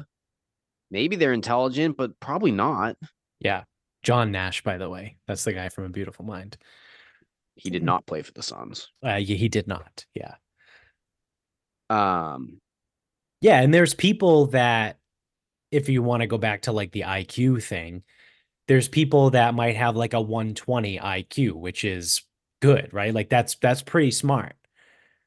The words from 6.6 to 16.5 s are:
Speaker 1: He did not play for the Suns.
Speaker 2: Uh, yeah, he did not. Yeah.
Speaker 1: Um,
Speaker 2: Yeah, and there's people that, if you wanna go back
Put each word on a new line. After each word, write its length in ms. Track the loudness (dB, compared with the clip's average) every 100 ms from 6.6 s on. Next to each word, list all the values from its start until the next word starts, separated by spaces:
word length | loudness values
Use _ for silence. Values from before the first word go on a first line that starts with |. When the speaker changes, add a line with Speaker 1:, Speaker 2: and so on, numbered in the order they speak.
| _ _ -20 -20 _ _ _ _ _
Speaker 1:
He 140 | _ -8
did 140 | -4
not 220 | -2 -2
play 160 | -4 -10
for 100 | -10
the 120 | -14
Suns. 440 | -14 -12 -14 -16 -18 _
Speaker 2:
Uh, 100 | -4
yeah, 200 | -2 -2
he 140 | -2 0
did 180 | -2 -4
not. 380 | -8 -12 -20 -16
Yeah. 200 | -14 -16 -20 _ _ _ _ _ _ _ _ _ _ _ _ _ _ -4
Speaker 1:
Um, 720 | 0 0 0 -4 -10 -14 -18 _ _ _ _ _ _ _ 2
Speaker 2:
Yeah, 200 | 6 8
and 120 | 8
there's 200 | 6 4
people 540 | 4 2 4 6 6 6
that, 520 | 4 2 2 -2 -8 _ _ _ _ _ _ -2
if 180 | -2 2
you 120 | 0
wanna 260 | 2 0 0
go 100 | 0
back 260 | -2